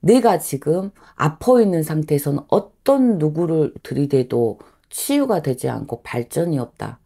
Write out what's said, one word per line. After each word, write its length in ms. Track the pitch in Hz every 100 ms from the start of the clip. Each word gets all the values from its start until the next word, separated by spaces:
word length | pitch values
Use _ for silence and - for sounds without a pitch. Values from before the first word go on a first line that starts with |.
내가 380 | 151 247 233 175
지금 500 | - 135 147 170 196 _ -
아파 460 | _ 156 156 - 247
있는 240 | 214 170
상태에서는 560 | 156 156 151 147 143 143 -
어떤 720 | 202 - _ - 277 254 202
누구를 540 | 151 151 175 160 143 -
들이대도 760 | - 131 143 139 123 120 117 104 - _ _
치유가 520 | - - 285 269 190
되지 280 | 147 127 131
않고 340 | 120 98 117
발전이 560 | - 123 120 - 170 151
없다. 400 | 120 _ 107 -